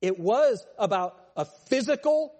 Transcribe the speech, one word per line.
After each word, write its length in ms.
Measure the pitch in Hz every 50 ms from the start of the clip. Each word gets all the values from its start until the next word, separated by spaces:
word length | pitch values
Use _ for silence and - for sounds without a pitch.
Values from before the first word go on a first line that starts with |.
It 180 | - 185 190 180
was 460 | 170 190 226 269 302 285 233 180 - - - -
about 420 | 208 185 202 185 180 180 - - - _ -
a 100 | - 151
physical 880 | - - - - - 254 269 226 277 294 - - 302 302 311 311 285 -